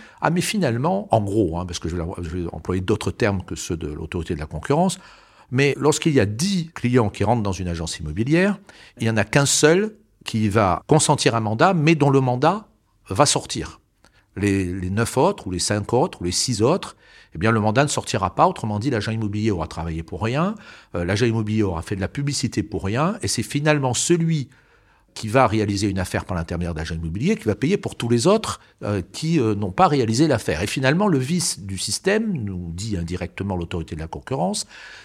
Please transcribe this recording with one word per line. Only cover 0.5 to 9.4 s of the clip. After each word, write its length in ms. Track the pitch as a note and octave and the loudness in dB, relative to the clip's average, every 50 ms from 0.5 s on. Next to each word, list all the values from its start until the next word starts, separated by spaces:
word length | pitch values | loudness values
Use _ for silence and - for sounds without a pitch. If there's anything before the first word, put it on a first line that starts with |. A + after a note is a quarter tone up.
| - G#3 F3 B2+ A2+ A#2+ C#3 E3+ F#3+ G3 G#3+ - - | 0 0 0 0 0 0 0 0 -2 -2 0 2 2
en 80 | G#2+ | 2
gros, 380 | G#2 G2 G2 A2+ G2+ D#2+ E2 F2 | 2 2 2 2 2 2 0 -2
hein, 80 | F#2 F2 | -6 -6
parce 100 | E2+ - | -8 -6
que 100 | - E2 | -6 -4
je 80 | E2 | -4
vais, 80 | F2 E2 E2 D#2+ F#2+ | -4 -4 -6 -6 -8
je 120 | F2+ D#2+ | -8 -6
vais 180 | E2+ F#2 E2+ E2 | -6 -6 -6 -6
employer 300 | - D#2+ - - F#2 F#2+ | -8 -8 -4 -2 -2 -2
d'autres 300 | F#2+ A#2 G#2+ - - G2+ | 0 0 0 0 0 -4
termes 340 | - - A#2+ G#2 G2 F2+ - | -2 0 0 0 0 0 -4
que 100 | - E2+ | -6 -8
ceux 220 | - - - F2+ D#2+ | -8 -6 -6 -6 -6
de 100 | E2 D2 | -6 -6
l'autorité 460 | D2+ D#2 E2 - - F2+ E2 - F2 | -8 -8 -8 -6 -6 -6 -4 -4 -6
de 60 | D2+ | -6
la 80 | D2+ - | -6 -8
concurrence, 500 | - D2+ - - C#3 D#3 F#3 F#3+ - - - - - - - _ _ _ - - | -10 -8 -2 0 0 2 2 0 -2 -4 -10 -20 -20 -20 -20 _ _ _ -12 -4
mais 260 | B2 B2+ C#3+ C#3+ B2+ C3 | 0 2 2 2 2 2
lorsqu'il 340 | C3+ D3+ D3+ - - E3 | 2 2 2 2 2 4
y 80 | C#3+ C3 | 4 4
a 60 | G2 | 4
dix 460 | G#2 G#2 A2+ E3 G3+ G3 F3+ D#3+ D#3+ - | 4 2 -2 -2 0 0 -2 -2 -4 -6
clients 360 | - - A#2+ B2 B2 A2 G2 | -4 0 2 4 4 4 2
qui 140 | - - G2+ | 0 -2 0
rentrent 180 | G#2 B2 A#2 | 0 2 2
dans 120 | G#2 G2+ F2+ | 0 -2 -2
une 160 | F2+ F#2 F2 | -2 -4 -4
agence 300 | E2+ E2 E2 E2 - - | -4 -4 -4 -6 -6 -6
immobilière, 600 | E2 D2+ D2+ F#2+ A#2 C3+ D#3 E3+ F#3 G#3 F#3+ - - - - - - - - - | -6 -6 -4 -2 0 2 4 4 4 4 2 -2 -6 -20 -20 -20 -20 -18 -8 -4
il 60 | A#2 | -2
n'y 60 | A2+ | 0
en 60 | A2 | 2
a 80 | A2 G#2+ | 2 2
qu'un 220 | - - D3 | 4 4 4